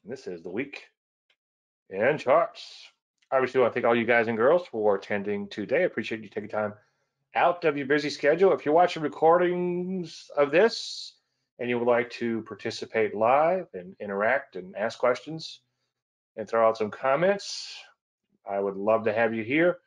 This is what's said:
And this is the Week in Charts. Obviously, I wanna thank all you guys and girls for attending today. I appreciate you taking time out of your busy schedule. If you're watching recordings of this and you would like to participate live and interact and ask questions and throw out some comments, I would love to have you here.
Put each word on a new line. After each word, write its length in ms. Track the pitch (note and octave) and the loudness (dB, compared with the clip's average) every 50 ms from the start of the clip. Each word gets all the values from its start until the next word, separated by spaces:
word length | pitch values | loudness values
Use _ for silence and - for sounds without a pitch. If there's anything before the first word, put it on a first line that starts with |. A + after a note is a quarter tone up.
| _ | _
And 80 | F#2+ | -12
this 160 | B2 C#3 - | -14 -12 -10
is 160 | G2 F2+ E2 E2 | -12 -12 -10 -12
the 60 | F#2 | -8
Week 380 | F2 G#2+ C3+ C#3 - - - _ _ _ _ _ _ _ _ _ _ _ _ _ _ _ _ _ _ _ _ _ | -6 -6 -6 -6 -10 -18 -18 _ _ _ _ _ _ _ _ _ _ _ _ _ _ _ _ _ _ _ _ _
in 280 | - F#2+ G#2+ C3 D#3 | -4 0 0 0 0
Charts. 500 | C#3 - B2 C3+ E3 E3 - - - - - - - - - _ _ _ _ _ _ _ _ | 0 0 2 2 2 2 0 -6 -16 -20 -20 -20 -20 -20 -20 _ _ _ _ _ _ _ _
Obviously, 280 | C3+ C3 B2+ B2 - C3 | 0 0 0 2 2 2
I 20 | |
wanna 120 | B2 A2 - | 2 2 2
thank 120 | B2+ A#2 | 0 2
all 100 | A#2 A#2 | 2 2
you 80 | A#2+ A2+ | 2 2
guys 240 | A2 A#2+ A#2 A2+ | 2 2 2 2
and 80 | A2+ A#2 | 0 0
girls 320 | G#2+ A2+ C3 E3 F3+ F3 | 2 4 4 4 2 0
for 300 | - - A2+ G#2 G#2 G2+ | -4 -6 0 2 2 2
attending 500 | G2 - - G#2+ G2+ G2 G#2 G#2 G2+ G2+ | 2 -2 -4 -6 -4 -4 -4 -6 -6 -6
today. 360 | G2+ - - G#2 F#2 B2 D#3+ F#3 | -10 -8 -10 -6 -2 0 0 0
I 20 | |
appreciate 360 | E3+ - - A2 - A#2 A2 | 0 -2 -4 -6 -6 -8 -10
you 60 | A2 | -10
taking 220 | G2+ - A2 G#2 G2+ | -10 -10 -10 -10 -6
time 240 | - G#2+ G#2+ G#2 G2+ - _ _ _ _ _ _ _ _ _ _ _ | -4 -4 -4 -4 -6 -10 _ _ _ _ _ _ _ _ _ _ _
out 300 | A#2 C3+ E3+ F3 F3 - | 2 2 2 2 2 0
of 140 | D#3+ C#3+ | -2 0
your 80 | C#3+ C#3 | -2 -2
busy 240 | B2 D3 D3+ D3 D3 | 0 0 0 0 -4
schedule. 420 | C#3 - - C#3+ D#3 E3+ G3 F#3+ | -6 0 2 2 4 6 4 4
If 140 | D#3+ B2+ - | 4 2 0
you're 100 | C#3+ D3+ | 2 4
watching 260 | E3+ F3+ E3+ - E3 | 4 4 4 2 -4
recordings 1300 | D#3 C#3+ - - - D#3+ E3+ F3+ F3+ F3 F3+ F3+ F3+ F3+ F3 F3 F3+ F3+ F#3+ F#3 F3 D#3 - - - - - | -6 -6 -2 2 4 4 6 6 4 2 0 -2 -2 -2 -2 -4 -4 -4 -6 -6 -8 -10 -12 -18 -20 -8 0
of 160 | D3 D3 C#3 | 0 0 4
this 640 | C#3 E3+ G#3 A#3 - - - - - - - - _ _ _ _ _ _ _ _ _ - | 4 4 4 4 2 -2 -12 -12 -12 -14 -16 -18 _ _ _ _ _ _ _ _ _ -8
and 100 | B2 B2 | -4 -2
you 100 | B2 A#2+ | -2 0
would 80 | A#2 | 2
like 220 | B2 A#2+ A#2 B2 A#2+ | 4 2 2 2 -2
to 320 | - - A#2+ A#2 A2+ A2 | -6 -6 -4 -4 -4 -4
participate 760 | A2 - G#2+ - - A#2 A2 - - - - A2+ A2 G2+ G2 | -6 -10 -16 -8 -8 -8 -6 -6 -10 -4 0 0 0 0 0
live 520 | G2+ A2 A#2 C3 C#3+ D#3 E3 F#3 F#3+ F3 _ - | 2 2 4 4 4 4 2 0 -2 -4 _ -12
and 220 | F#2 F2+ F#2 F#2+ _ | -14 -14 -14 -14 _
interact 560 | G#2 G2+ G2 G2 G#2 A2+ B2+ - - _ _ | -10 -6 -4 -2 0 0 0 0 -4 _ _
and 180 | F#2+ F2+ F#2 G2+ | -14 -14 -12 -8
ask 240 | G2 G#2 A2+ - - | -4 -4 -4 -4 0
questions 640 | - B2 B2 - - D3 D#3+ D#3+ - - - - _ _ _ _ _ _ _ _ _ _ _ _ _ _ _ | 0 0 0 -2 -6 -12 -12 -12 -12 -16 -18 -20 _ _ _ _ _ _ _ _ _ _ _ _ _ _ _
and 100 | - G#2+ | -12 -10
throw 220 | G2 - A2+ A2+ | -2 2 4 4
out 100 | A2+ A2 | 4 4
some 140 | - A2 G#2 | 2 -4 -6
comments, 840 | - - - C3 C3+ D3+ E3+ F#3+ G3+ G3 - - - - - - - - - - _ _ _ _ _ _ _ _ _ _ _ | -6 -4 0 0 0 2 2 0 0 0 -4 -10 -12 -12 -12 -14 -16 -18 -20 -20 _ _ _ _ _ _ _ _ _ _ _
I 140 | G2+ G2 G2+ | -6 -4 -2
would 160 | G2 G2+ F#2 | -2 -2 -4
love 300 | F#2+ G2 G#2+ A2 A2+ G#2+ | -2 0 2 2 2 2
to 80 | A2 G#2 | 0 0
have 200 | A2 A#2 A2+ A2+ | 2 0 0 0
you 120 | A2+ G#2+ | -4 -4
here. 320 | A2+ C#3 D#3 E3 F3+ F3 - _ | -2 0 2 2 2 0 -2 _